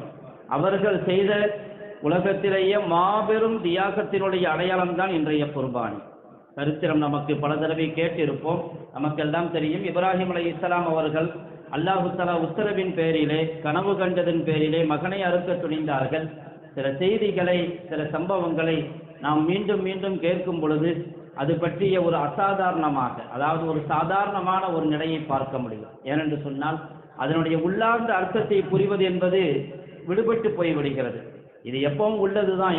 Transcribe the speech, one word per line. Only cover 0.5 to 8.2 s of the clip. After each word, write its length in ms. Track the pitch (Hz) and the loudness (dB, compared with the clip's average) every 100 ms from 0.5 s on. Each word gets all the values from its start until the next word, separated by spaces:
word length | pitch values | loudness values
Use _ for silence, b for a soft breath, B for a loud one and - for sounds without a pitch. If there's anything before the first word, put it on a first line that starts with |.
| 139 180 196 202 190 | 0 2 2 2 2
செய்த 280 | 156 185 196 208 208 - - - - - | 2 2 4 4 2 0 -10 -14 -14 -4
உலகத்திலேயே 800 | 147 175 190 196 196 190 190 208 | 0 2 2 2 2 2 4 2
மாபெரும் 800 | 185 170 185 208 208 220 226 226 | 2 4 4 2 2 2 2 2
தியாகத்தினுடைய 800 | 175 175 196 196 196 196 190 185 175 | 0 0 0 0 0 0 2 2 2
அடையாளம்தான் 580 | 156 180 185 180 175 190 170 | 2 2 2 0 0 0 0
இன்றைய 260 | 151 151 | 2 2
குர்பானி. 540 | 143 143 131 120 113 101 - - - - - | 0 -2 -2 -2 -4 -6 -12 -18 -20 -20 -16
சரித்திரம் 500 | - 143 156 175 151 147 | -6 -2 0 0 2 2
நமக்கு 300 | 147 143 143 | 0 0 0
பல 160 | 143 156 | 0 0
தடவை 300 | 156 160 160 - | 0 0 -2 0
கேட்டிருப்போம். 640 | 170 170 | -2 0